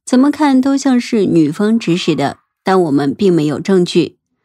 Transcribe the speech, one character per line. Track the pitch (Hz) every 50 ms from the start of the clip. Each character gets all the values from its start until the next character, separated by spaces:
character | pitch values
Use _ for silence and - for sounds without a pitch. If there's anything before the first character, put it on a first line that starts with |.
| _
怎 | - - 254
么 | 269 294
看 | 285 - 302 285 269 254 254
都 | 277 277
像 | 277 - 277 254 240
是 | 240 - 247 220 190
女 | - 170 165 156 143
方 | 165 - 208 214 226 226
指 | - 185 170 180
使 | - - 156
的， | 135 143 127 - - _ _ _ _ _
但 | 196 190 190
我 | 175 156
们 | 135 143 143 143 -
并 | - 208 190
没 | 175 160 147
有 | 151 139 -
证 | 160 - 196 185 180
据。 | - - 175 143 - - _ _ _ _ _ _